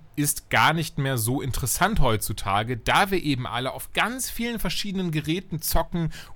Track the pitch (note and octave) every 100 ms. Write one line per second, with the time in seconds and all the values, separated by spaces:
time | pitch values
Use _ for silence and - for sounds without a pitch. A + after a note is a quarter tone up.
0 | - - D3 - - A2+ C3 E3 D#3 -
1 | C3+ B2 G#2+ C3+ B2 - B2+ - F#3+ A3+
2 | B2 G#2+ - A2 G#2 G2+ A2+ A#2+ B2 C#3
3 | G3 F#3+ D3 B2+ - A#2 C3 C3 - F3
4 | G3 C4 - - A#3+ A3+ F#3+ - G3+ F#3+
5 | F3 D3+ D3 F3+ - D#3 - E3+ D#3+ E3+
6 | D#3 - -